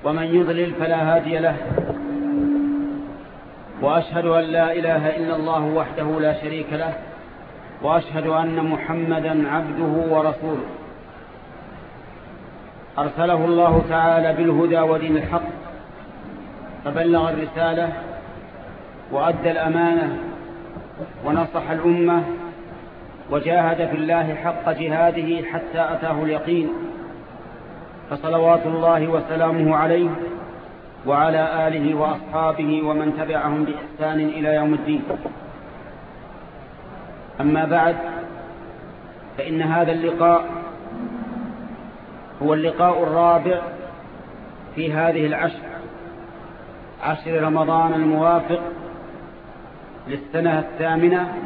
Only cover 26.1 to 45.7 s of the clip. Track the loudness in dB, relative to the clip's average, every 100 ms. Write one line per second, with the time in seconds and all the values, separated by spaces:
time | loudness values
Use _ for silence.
26.1 | 0 0 0 2 2 2 -2 -6 -10 -12
27.1 | -14 -16 -16 -16 -16 -16 -16 -16 -18 -10
28.1 | -6 0 4 6 6 4 2 4 6 4
29.1 | 0 0 2 2 4 4 4 4 4 4
30.1 | 0 -6 -8 -12 -14 -16 -18 -18 -10 2
31.1 | 4 4 4 2 2 0 2 0 2 0
32.1 | -2 -4 0 0 2 0 2 2 0 0
33.1 | -2 -2 0 0 0 0 -2 -8 -4 -2
34.1 | 2 0 0 2 2 4 2 2 -2 -2
35.1 | -6 -6 -12 -16 -16 -16 -16 -16 -18 -18
36.1 | -18 -18 -18 -18 -18 -18 -18 -18 -16 -16
37.1 | -16 -16 -2 2 4 4 4 4 2 -4
38.1 | -8 -10 -12 -14 -14 -16 -16 -16 -16 -18
39.1 | -18 -16 -8 -2 0 2 4 4 2 0
40.1 | 4 6 6 4 -8 -10 -12 -12 -8 -8
41.1 | -8 -8 -8 -8 -10 -12 -12 -14 -16 -16
42.1 | -16 -16 -2 2 2 2 4 4 4 2
43.1 | 6 6 6 4 0 -2 -10 -12 -14 -16
44.1 | -16 -16 -16 -16 -16 -14 -6 -2 2 2
45.1 | 4 2 2 -2 -4 -12